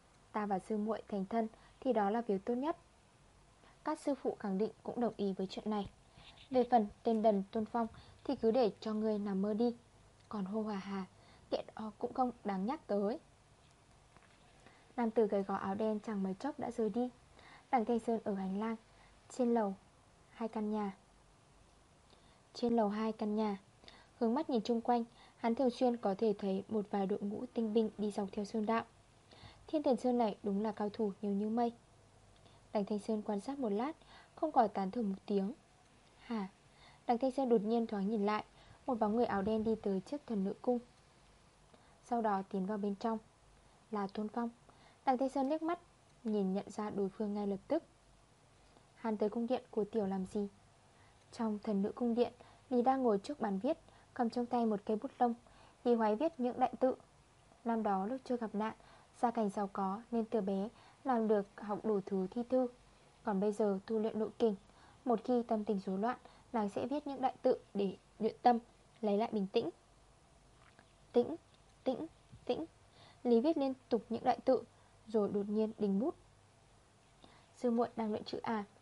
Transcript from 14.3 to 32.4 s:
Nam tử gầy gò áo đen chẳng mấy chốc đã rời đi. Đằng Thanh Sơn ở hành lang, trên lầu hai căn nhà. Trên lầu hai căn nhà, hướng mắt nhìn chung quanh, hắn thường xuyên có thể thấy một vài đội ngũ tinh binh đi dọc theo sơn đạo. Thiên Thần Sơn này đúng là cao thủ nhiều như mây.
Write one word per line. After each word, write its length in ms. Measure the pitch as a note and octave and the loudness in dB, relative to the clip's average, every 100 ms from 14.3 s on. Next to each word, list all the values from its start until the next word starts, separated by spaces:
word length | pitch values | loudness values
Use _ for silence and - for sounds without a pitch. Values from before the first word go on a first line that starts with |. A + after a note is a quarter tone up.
| - - - - - - - | -20 -20 -20 -20 -20 -10 -4
Nam 140 | A#3 | 0
tử 160 | A#3 G#3 | 4 4
gầy 160 | G3+ | 2
gò 120 | F#3+ G3 | 0 -2
áo 200 | G3 G3+ | -2 -2
đen 240 | A3 G#3+ | -2 -2
chẳng 240 | A3+ G3+ | -4 -2
mấy 100 | F#3+ F#3+ | -2 -2
chốc 200 | C#4 D4 | -6 -4
đã 120 | - | -6
rời 180 | A#3 A3 | -2 -2
đi. 200 | A3+ B3 - - - - - - | 0 -2 -6 -20 -20 -20 -20 -2
Đằng 140 | B3+ G#3+ | 0 2
Thanh 140 | A#3 | 0
Sơn 200 | A#3+ A3+ | 0 -2
ở 100 | - | -2
hành 260 | G3 F#3+ F#3+ | -2 -2 -4
lang, 160 | A3+ A3+ - - - - - | -4 -6 -12 -20 -20 -20 -10
trên 240 | - A#3+ | -2 2
lầu 220 | A#3 G3+ F#3+ - - - - - | 2 0 -4 -14 -20 -20 -20 -18
hai 160 | - A3+ | -8 -6
căn 240 | A3+ G#3 | -4 -2
nhà. 240 | G#3+ G#3 G3 - - - - - - - - - - - - - - - | -2 -4 -8 -18 -20 -20 -20 -20 -20 -20 -20 -20 -20 -20 -20 -20 -20 -20
Trên 220 | - A#3+ A#3 | -2 2 2
lầu 140 | G#3 | 2
hai 220 | G#3 A3 | 0 -2
căn 240 | A3 G#3 G#3+ | -2 -2 0
nhà, 220 | G#3+ G3 - - - - - - | -2 -4 -10 -20 -20 -20 -12 -2
hướng 140 | A3+ | 0
mắt 160 | C4 D#4+ | 2 0
nhìn 120 | A#3+ | 0
chung 200 | G#3 A#3 | 2 0
quanh, 220 | A#3 A#3+ A#3 - - - | 2 0 0 -12 -20 -4
hắn 180 | A#3 A#3 | -2 2
thường 140 | B3+ | 2
xuyên 280 | A#3 B3 A#3 | 2 2 2
có 180 | G3+ F#3+ | 0 2
thể 160 | A3+ G3+ | 2 2
thấy 260 | G3 F#3+ - | 0 -2 -2
một 160 | G#3+ G3+ | -4 -2
vài 160 | G3+ G3 | -2 0
đội 120 | G3+ | -2
ngũ 240 | G3+ G#3+ B3 | -4 -6 -6
tinh 200 | - A3 | -4 0
binh 160 | A3 A3 - | 2 0 -2
đi 140 | G#3+ | -4
dọc 160 | G#3 G3 | -2 -4
theo 140 | G#3+ G3+ | -6 -4
sơn 200 | A3+ G#3+ | -2 0
đạo. 180 | A3+ - - - - - - - - - | -2 -4 -14 -20 -20 -20 -20 -20 -20 -4
Thiên 160 | D#4 | 0
Thần 140 | D4 A#3+ | 2 2
Sơn 200 | B3 A#3+ | 2 2
này 200 | A3 - | 0 -2
đúng 200 | G#3+ G3 | -2 -2
là 80 | G#3+ | -2
cao 180 | G#3 G#3 | -2 -4
thủ 220 | G3+ G#3 G3 | -2 -4 -2
nhiều 100 | G3+ | -2
như 180 | G3 G#3+ | -2 0
mây. 240 | A3+ A#3 A#3 - - - - - - | 0 -2 -4 -18 -20 -20 -20 -20 -20